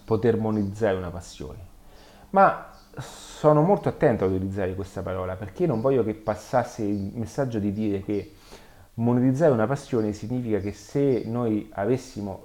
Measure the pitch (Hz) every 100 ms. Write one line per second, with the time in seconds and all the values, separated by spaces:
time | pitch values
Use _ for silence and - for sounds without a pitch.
0 | - 113 123 110 107 107 98 104 110 95
1 | 90 87 - - 76 - - - - -
2 | - - - 196 190 - - - - -
3 | 131 - - - 151 151 151 202 139 -
4 | 151 110 95 95 95 98 95 92 98 -
5 | 92 92 92 95 104 - 175 113 123 135
6 | 110 107 - 104 - 127 117 - 104 104
7 | 98 117 110 - 139 113 104 101 107 98
8 | 95 104 95 - - - - - - -
9 | 117 123 127 131 160 120 107 139 - 120
10 | 107 104 110 127 120 104 101 101 - 143
11 | 139 120 110 117 120 107 - - 104 127
12 | - - 101 92